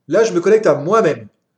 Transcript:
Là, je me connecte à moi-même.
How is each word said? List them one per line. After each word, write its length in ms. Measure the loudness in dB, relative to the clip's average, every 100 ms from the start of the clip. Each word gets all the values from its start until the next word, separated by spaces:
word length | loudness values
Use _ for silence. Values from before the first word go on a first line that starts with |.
| -4
Là, 160 | 0 0
je 80 |
me 80 | 0
connecte 240 | 0 2 2
à 100 | 0
moi-même. 540 | 0 0 0 -4 -10 _ _